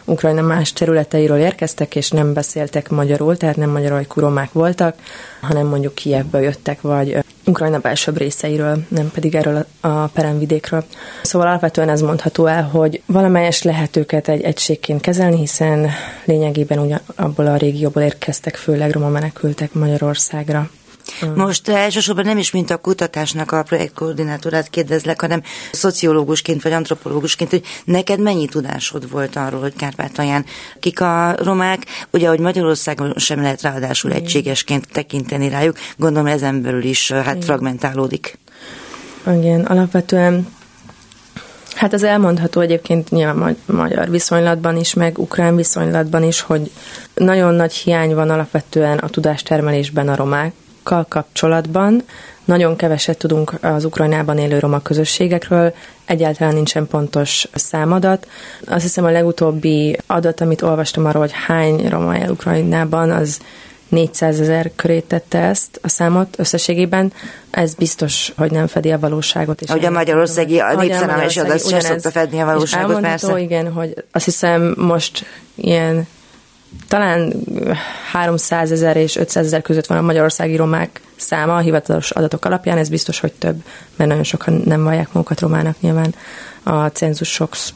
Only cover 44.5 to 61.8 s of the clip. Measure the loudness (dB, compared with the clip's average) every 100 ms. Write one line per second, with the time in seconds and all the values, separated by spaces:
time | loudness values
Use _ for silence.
44.5 | 2 0 0 0 0 0 0 -4 2 4
45.5 | 4 2 0 0 0 2 2 2 0 0
46.5 | -2 -2 -10 -18 -18 -8 0 4 4 4
47.5 | 4 2 0 0 2 2 2 2 0 0
48.5 | -4 -2 2 2 2 -2 0 0 -2 0
49.5 | 0 2 0 0 -2 0 0 0 0 -2
50.5 | -6 -18 -14 -2 0 0 -4 -6 0 2
51.5 | 2 0 0 4 2 0 -12 -20 -6 0
52.5 | 4 4 2 0 2 0 -2 0 0 0
53.5 | -2 -2 0 -2 0 0 2 0 0 2
54.5 | 2 2 0 0 0 0 0 0 0 2
55.5 | 2 2 0 -12 -14 -4 0 0 2 2
56.5 | 2 0 -2 -2 -2 -2 -2 0 -2 -2
57.5 | -2 -2 0 2 2 2 0 -2 -18 -18
58.5 | -16 -4 -2 0 2 2 4 2 2 0
59.5 | 2 2 2 2 -2 -2 0 0 0 0
60.5 | 2 2 0 0 0 2 2 0 -2 -2
61.5 | 2 2 2